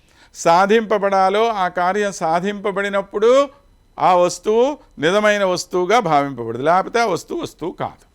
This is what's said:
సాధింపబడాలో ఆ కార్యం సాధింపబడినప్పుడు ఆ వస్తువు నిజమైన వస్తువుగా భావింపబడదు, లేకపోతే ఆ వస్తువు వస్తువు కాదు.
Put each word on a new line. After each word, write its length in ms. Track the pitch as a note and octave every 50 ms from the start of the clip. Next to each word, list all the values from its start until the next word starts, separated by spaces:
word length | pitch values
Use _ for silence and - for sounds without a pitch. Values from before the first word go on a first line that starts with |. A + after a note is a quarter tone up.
| _ _ _ _ _ _ -
సాధింపబడాలో 1120 | - - E3+ E3 F3 G3 G3 A3 A#3 A3 F#3+ A3 G3+ F#3+ G3 G3 F#3+ F#3+ F#3+ G3 G#3+ A3+
ఆ 200 | A#3 A3 G3+ F#3
కార్యం 440 | F3 - F#3 F3 F3+ F#3+ G#3 G#3 G3+
సాధింపబడినప్పుడు 1400 | F3+ - F3+ D#3+ E3 F3 F3 G3+ G#3 G3+ G3+ G#3 F#3 G3 G3+ G3+ G3 G3 G3 - - G3+ G#3 A#3 B3+ C#4 C#4+ C#4 - _ _ _ _ _ _ _ - -
ఆ 140 | C#3 E3+ F#3
వస్తువు 640 | F3 F3+ F3 F3 - - G#3 A3 A3+ B3 C#4 D4 C4+ _ _ - C3+
నిజమైన 440 | C#3 E3 F#3+ G#3+ G#3+ G#3 G#3 G#3 G3
వస్తువుగా 560 | F#3 F3+ E3 - - - F3+ F3+ F3+ G#3+ B3
భావింపబడదు, 600 | G#3+ E3 D3+ C#3+ C#3+ C#3 C3+ A#2+ A#2 A2+ A#2 A#2+
లేకపోతే 380 | C#3 D#3 F3 F#3+ F#3 F#3+ - A#3
ఆ 60 | A#3
వస్తువు 360 | G#3+ F3 C#3+ - - - E4+
వస్తువు 300 | C#4+ - - - D3+ F3
కాదు. 340 | - - C3 G#2 - _ _ _